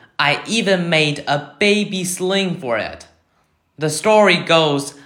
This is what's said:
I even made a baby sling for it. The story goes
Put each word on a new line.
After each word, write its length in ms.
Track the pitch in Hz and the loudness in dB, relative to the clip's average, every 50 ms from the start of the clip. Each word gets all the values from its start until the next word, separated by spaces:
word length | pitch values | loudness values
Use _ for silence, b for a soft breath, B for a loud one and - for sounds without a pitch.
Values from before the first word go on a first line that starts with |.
| B B B - | B B B -2
I 240 | 147 143 147 - - | 0 0 0 -2 -4
even 440 | - 214 226 190 196 196 180 175 170 | -4 -4 -2 0 0 0 0 0 0
made 340 | 165 156 156 147 147 147 - | 0 2 2 0 -2 -4 -4
a 280 | - 143 143 147 - - - | -4 -4 -4 -4 -8 -6 -2
baby 460 | 208 202 208 214 208 - - 185 180 | 0 2 2 2 0 -2 -4 -6 -6
sling 560 | 180 - - 180 185 196 196 196 180 165 143 | -6 -6 -4 -4 -2 0 0 -2 -2 -4 -6
for 160 | - 120 117 | -4 -4 -4
it. 300 | 107 92 76 - - - - _ _ _ _ _ _ _ _ _ _ _ _ _ | -4 -4 -6 -10 -14 -18 -20 _ _ _ _ _ _ _ _ _ _ _ _ _
The 140 | - 151 151 | -6 -4 -4
story 460 | 147 - - 220 214 214 208 190 175 | -4 -2 2 4 4 6 6 6 4
goes 580 | 170 143 - 165 165 160 151 143 139 139 - B B B | 2 2 2 2 2 4 2 0 0 -2 -6 B B B